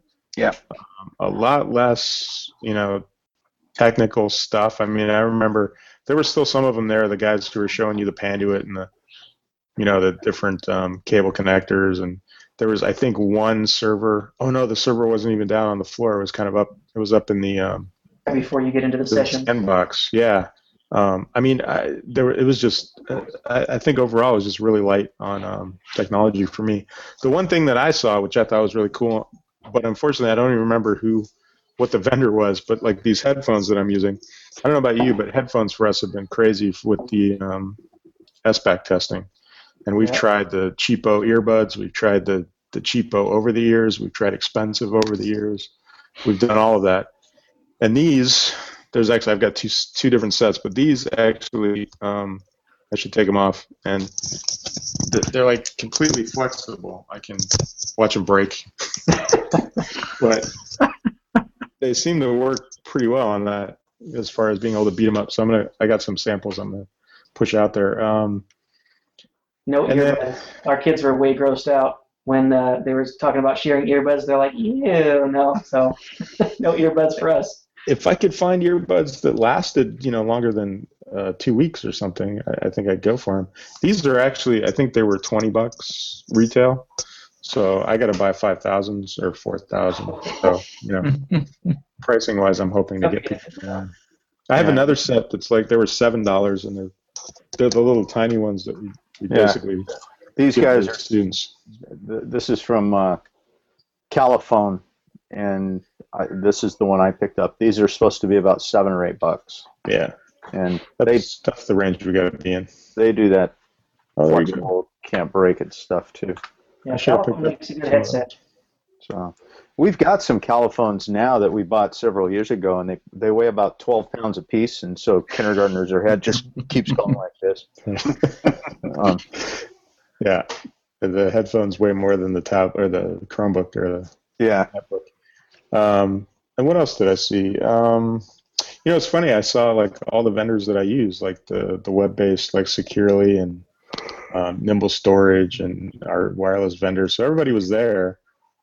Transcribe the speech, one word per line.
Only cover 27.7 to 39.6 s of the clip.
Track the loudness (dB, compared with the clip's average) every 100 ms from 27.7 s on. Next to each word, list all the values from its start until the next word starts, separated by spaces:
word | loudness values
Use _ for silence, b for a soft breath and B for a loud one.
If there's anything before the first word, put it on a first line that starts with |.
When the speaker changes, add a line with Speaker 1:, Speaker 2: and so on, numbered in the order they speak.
| 2
Speaker 2:
I | 2
saw, | 2 0 0
which | 0 0
I |
thought | 2 2
was | 0
really | 0 -2
cool, | -2 -2 -2 -6 -18 _ _ -4
but | -2 -2
unfortunately | -2 -2 0 2
I | 2
don't | 2
even | 2
remember | 2 2 0 0
who, | 0 0 -2 _ _ _ _ -4
what | 0
the | 0
vendor | 2 2 2
was, | 4 2 0
but, | -2 -2
like, | 0 0
these | 0 2
headphones | 0 0 0 0 2
that | 0
I'm | 2
using, | 2 0 -2 B B B B
I | 0
don't |
know | 2 2
about | 2
you, | 2
but | 0 0
headphones | -2 0 -2 -2
for | 0 0
us | 0
have | -4
been | -8 -6
crazy | 2 2 2 -2
f-, | -2
with | -2 -2 0
the, | 0 0 0
um, | -4 -6 -8 -12 _ _ _ _ _ _
S | -2 2
pac | 2 0
testing. | 0 -2 0 -8 -10 _ b b